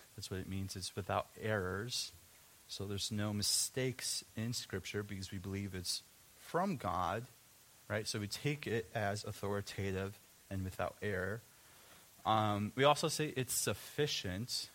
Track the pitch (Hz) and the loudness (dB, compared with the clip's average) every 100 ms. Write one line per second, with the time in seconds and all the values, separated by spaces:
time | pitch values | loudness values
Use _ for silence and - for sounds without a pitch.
0 | - - - 95 92 95 98 98 90 - | -10 -12 -6 -4 -2 -4 -4 -4 -6 -4
1 | 95 98 - - 110 107 92 95 120 - | 0 0 0 -4 0 2 2 -2 -2 -4
2 | - - - - - - - - 101 101 | -4 -8 -20 -20 -20 -20 -12 -8 -4 -2
3 | - 107 107 104 104 - - - 131 123 | -2 0 0 2 2 2 2 0 -2 0
4 | - - - - 113 123 - 95 - 104 | -2 -4 -4 -4 -4 -4 -4 -4 -2 -4
5 | 104 98 95 98 95 98 101 92 87 - | -2 -4 -6 -6 -4 -2 -2 -4 -4 -4
6 | - - - - - 165 196 139 92 90 | -6 -18 -20 -20 -4 0 2 0 0 2
7 | 87 104 127 - - - - - - 107 | 2 2 -2 -12 -20 -20 -20 -16 -4 -2
8 | 107 110 104 - 147 147 123 113 110 117 | 0 -2 -2 -2 -2 -2 0 0 0 0
9 | 101 104 - 104 101 101 101 - 98 95 | 0 0 -4 -4 0 0 -2 -2 0 0
10 | 98 101 - - - 98 95 - 92 - | -2 -6 -16 -20 -6 -4 -2 -2 -2 -2
11 | 101 92 92 113 - - - - - - | -2 0 -2 -4 -8 -20 -20 -20 -20 -20
12 | - - - 110 107 104 104 - 139 143 | -20 -4 4 6 6 4 2 6 8 8
13 | 160 - 151 - 127 - - 107 - - | 4 0 0 0 0 0 0 0 -2 0
14 | 147 - 98 92 123 - - | 2 2 -2 -2 -2 -4 -6